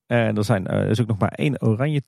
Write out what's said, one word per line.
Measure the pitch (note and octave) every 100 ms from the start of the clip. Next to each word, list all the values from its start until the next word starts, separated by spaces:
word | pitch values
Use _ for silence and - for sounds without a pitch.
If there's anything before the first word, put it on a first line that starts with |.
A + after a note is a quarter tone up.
| -
En | A#2+ A2 G#2
er |
zijn, | G#2 G2+ F#2
eh, | G2+
er | G2
is | A2+
ook | A2+
nog | G2+
maar | G#2
één | - D3 B2+
oranje | A2+ A2 D3 D3